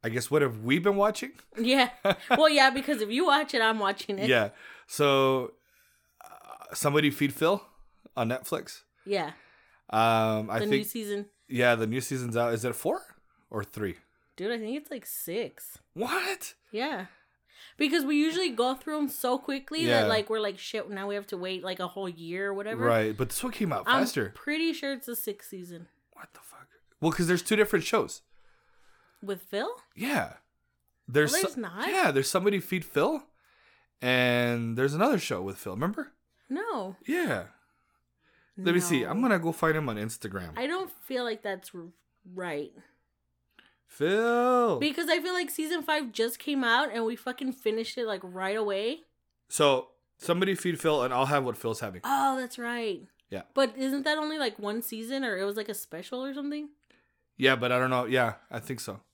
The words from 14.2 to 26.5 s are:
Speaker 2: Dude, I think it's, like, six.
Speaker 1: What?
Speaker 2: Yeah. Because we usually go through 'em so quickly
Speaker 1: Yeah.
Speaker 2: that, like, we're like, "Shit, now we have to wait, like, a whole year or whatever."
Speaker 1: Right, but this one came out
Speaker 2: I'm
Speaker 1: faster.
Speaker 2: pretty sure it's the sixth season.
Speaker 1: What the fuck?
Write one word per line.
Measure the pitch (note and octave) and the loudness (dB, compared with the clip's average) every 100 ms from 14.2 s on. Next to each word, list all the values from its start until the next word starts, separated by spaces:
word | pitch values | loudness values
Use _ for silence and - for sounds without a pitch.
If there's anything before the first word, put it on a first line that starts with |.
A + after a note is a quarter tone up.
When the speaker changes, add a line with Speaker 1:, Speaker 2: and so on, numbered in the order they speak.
| _ - | _ -10
Speaker 2:
Dude, | F#3+ | -6
I | A#3 | -6
think | G#3+ C#4 | -6 -8
it's, | D4 | -8
like, | C4 - | -14 -10
six. | - - F#3 F#3+ - - - _ | -10 -6 -6 -6 -10 -18 -20 _
Speaker 1:
What? | - A#3+ F#4+ F#4 F#4+ - - _ | -8 -4 -2 -2 -6 -10 -16 _
Speaker 2:
Yeah. | G#3+ G#3+ B3 F#3 _ _ _ _ _ - - | -6 -6 -6 -10 _ _ _ _ _ -20 -2
Because | D4 E4 C#4 | 0 2 2
we | D4 | 2
usually | D#4 E4 F#4 | 2 2 -2
go | A3+ B3 | 2 0
through | C4 - D4+ | 0 -4 -2
'em | C#4+ | -2
so | - B3 B3+ | -2 0 -2
quickly | C4 C4+ C4+ D#4 E4 | -2 -6 -4 -2 4
Speaker 1:
Yeah. | A#3+ | 4
Speaker 2:
that, | G#3+ | 4
like, | A3 G#3 | 2 0
we're | A3 | -2
like, | G#3+ F#3+ | -2 -6
"Shit, | - A3 F#3+ | -8 -6 -6
now | G3+ G3 | -6 -4
we | G3+ | -6
have | G3+ | -6
to | F#3 | -6
wait, | F#3 F#3 | -6 -6
like, | F#3 F#3 | -6 -6
a | F3+ | -6
whole | - F#3+ | -6 -8
year | E3 E3 F3 G3+ | -8 -8 -4 -4
or | |
whatever." | G3 G#3 D#3+ A#2 | -4 -4 0 2
Speaker 1:
Right, | A#2 A2 G#2+ | 4 2 -2
but | A#2 | -4
this | - | -4
one | B3+ | -6
came | - G3 | -2 -2
out | A#2 F#2+ | 0 2
Speaker 2:
I'm | C4 | 2
Speaker 1:
faster. | C4+ - G2+ | 2 0 -4
Speaker 2:
pretty | - - D4+ E4 | -6 -6 -2 -2
sure | D#4+ C#4 | -2 -6
it's | C4+ - | -6 -8
the | A#3+ | -8
sixth | - G3+ - | -6 -8 -12
season. | F#3+ F3 E3+ E3+ _ _ | -14 -14 -16 -18 _ _
Speaker 1:
What | - - | -20 -20
the | - | -20
fuck? | - | -20